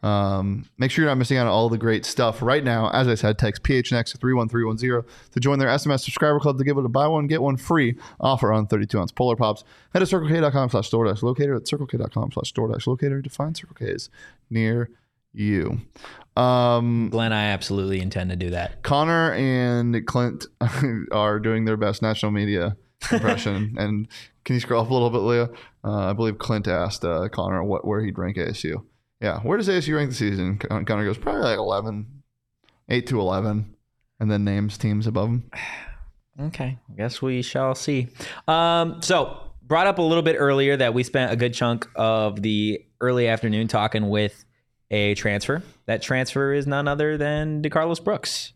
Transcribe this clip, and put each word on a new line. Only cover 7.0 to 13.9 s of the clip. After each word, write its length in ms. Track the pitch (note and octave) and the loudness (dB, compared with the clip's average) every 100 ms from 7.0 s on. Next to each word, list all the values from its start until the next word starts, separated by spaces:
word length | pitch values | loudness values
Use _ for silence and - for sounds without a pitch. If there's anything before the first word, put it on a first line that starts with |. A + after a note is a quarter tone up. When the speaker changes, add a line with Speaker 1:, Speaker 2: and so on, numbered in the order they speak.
| D3+ | 2
Speaker 1:
one, 180 | D#3+ D3 | 2 0
get 160 | D#3+ | 0
one 160 | C#3 C3+ | 0 0
free 400 | C3 E3+ B2+ A#2+ - - | 2 4 4 0 -8 -4
offer 340 | - C3+ A2+ | 0 2 4
on 140 | A2 G#2+ | 2 2
thirty-two 320 | A2 G2+ G#2+ | 0 0 -2
ounce 120 | F#2 | -2
Polar 240 | - B2 A#2 | 0 0 2
Pops. 280 | A2+ G#2+ - - _ | 0 0 -8 -20 _
Head 60 | F3+ | 0
to 60 | F#3+ | 2
circle 220 | F#3 D#3 | 2 2
K 100 | E3 | 2
dot 100 | D3+ | 4
com 180 | C#3 B2+ | 2 0
slash 220 | A2+ G2+ | 0 0
DoorDash 320 | A2+ A2+ G2+ | 2 2 2
Locator. 320 | A#2 B2+ C#3+ C3 | 0 0 0 0
At 120 | - | -2
circle 200 | D3 C#3 | -6 -4
K 100 | B2 | -6
dot 140 | G#2+ | -4
com 200 | - A2 | -4 -4
slash 220 | - - | -4 -6
DoorDash 320 | - A2 A2+ A#2 | -4 -2 -2 -2
Locator 340 | B2+ C#3+ C3+ | -2 -2 -2
to 60 | C#3 | -6
find 260 | - D3 D#3+ | -6 -6 -6
Circle 200 | - - | -12 -10
K's 320 | A2+ | -6